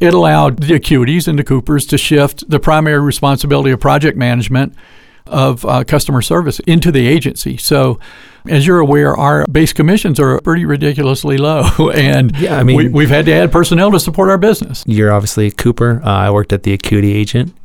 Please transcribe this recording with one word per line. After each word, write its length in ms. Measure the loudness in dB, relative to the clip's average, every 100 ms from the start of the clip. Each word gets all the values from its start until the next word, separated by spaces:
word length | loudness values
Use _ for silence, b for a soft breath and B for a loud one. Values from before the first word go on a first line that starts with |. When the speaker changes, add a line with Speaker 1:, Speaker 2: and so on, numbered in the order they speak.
Speaker 1:
it 120 | 2
allowed 480 | 2 2 2 2 0
the 160 | 0 0
Acuities 480 | 2 0 2 0 -2
and 100 | -2
the 60 |
Coopers 420 | 0 -2 0 -2 0
to 100 | -2
shift 520 | 0 2 0 -4 -4
the 100 | -2
primary 420 | 2 2 2 0
responsibility 720 | 0 0 0 0 0 0 0
of 80 | 0
project 360 | 0 2 0 0
management 560 | -2 -2 -2 -2 -2 -6 b b b b -8
of, 360 | -2 0 -2 -2
uh, 180 | -2
customer 380 | 0 -2 0 -2
service 360 | 0 -2 -2 -4
into 300 | 0 2 2
the 140 | 2 2
agency. 500 | 0 -2 -6 -8 -8
So, 420 | -2 0 0 -2 B B B B -2
as 180 | 0 2
you're 140 | 2
aware, 360 | 4 2 2 0
our 300 | 0 0 0
base 260 | 0 0
commissions 440 | 0 0 0 0 0
are 200 | 0 0
pretty 220 | -2 -2 -2
ridiculously 720 | -2 -2 -2 -2 -2 -2 -2
low, 520 | 0 0 0 0 0
<laughs> 20 |
and 420 | 0 0 2 0 0
Speaker 2:
Yeah, 200 | -2 0
I 60 |
mean 140 | 2 2
Speaker 1:
we, 100 | 2
we've 220 | 0 2
had 160 | 2 2
to 80 |
add 180 | 2 2
personnel 400 | 2 2 2 2
to 80 | 2
support 300 | 0 0 0
our 80 | 2
business. 460 | 2 0 -4 -10 -2
Speaker 2:
You're 240 | 0 2
obviously 360 | 2 0 -2 -2
a 40 |
Cooper. 500 | -2 -2 0 0 0
Uh, 60 | -2
I 220 | 0 0
worked 220 | 0 0
at 100 | -2
the 80 | -2
Acuity 400 | -4 -2 0 0
agent, 400 | 0 -2 -2 -4 -8